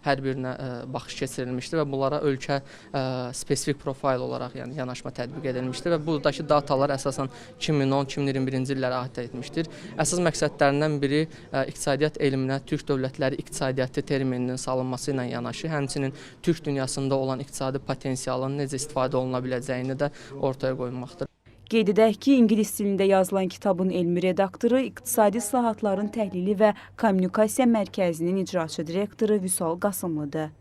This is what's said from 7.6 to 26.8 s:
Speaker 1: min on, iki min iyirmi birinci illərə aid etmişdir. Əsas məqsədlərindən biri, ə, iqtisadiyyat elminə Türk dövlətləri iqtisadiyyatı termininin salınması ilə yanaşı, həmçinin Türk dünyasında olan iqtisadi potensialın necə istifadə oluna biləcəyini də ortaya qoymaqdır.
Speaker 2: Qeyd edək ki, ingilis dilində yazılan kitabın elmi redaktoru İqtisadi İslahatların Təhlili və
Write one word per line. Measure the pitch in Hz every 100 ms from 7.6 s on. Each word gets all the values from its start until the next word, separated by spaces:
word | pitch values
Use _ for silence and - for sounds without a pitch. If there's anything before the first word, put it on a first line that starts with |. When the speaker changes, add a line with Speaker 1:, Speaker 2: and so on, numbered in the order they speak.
| -
Speaker 1:
min | 151 135
on, | 139 135
iki | -
min | 139
iyirmi | 135 131
birinci | 131 131 135
illərə | 127 127 123
aid | 127
etmişdir. | 120 127 - 160 165 - - -
Əsas | 151 175
məqsədlərindən | 175 - 151 - 143 143 156 147
biri, | 139 147 160 - -
ə, | 135 135
iqtisadiyyat | - - 135 151 -
elminə | 147 135 131 135 135
Türk | 151 -
dövlətləri | 139 131 131 135 135
iqtisadiyyatı | - - 139 131 127 147 139
termininin | 139 131 123 127 127
salınması | - 131 127 123 -
ilə | 135 123
yanaşı, | 120 120 - 165
həmçinin | 151 139 147 135 139 - - -
Türk | 165 -
dünyasında | 139 131 - 135 135
olan | 131 131
iqtisadi | 135 - 135 135
potensialın | - 139 139 131 - 127 131 143
necə | 139 131
istifadə | 135 - 127 127
oluna | 127 127
biləcəyini | 127 127 127 127 131 135
də | 143 - - 139
ortaya | 135 131 131 131
qoymaqdır. | 123 127 123 - 139 _ _ - -
Speaker 2:
Qeyd | 226 202 202
edək | 220 208
ki, | - 269
ingilis | 226 220 208 -
dilində | 202 196 196
yazılan | 190 185 196 185
kitabın | - 208 180 190
elmi | 180 175 175
redaktoru | 185 180 190 - 240 247 240
İqtisadi | - - - 208 208
İslahatların | 233 262 233 214 214 190 208
Təhlili | 226 208 180 180
və | 202 214 202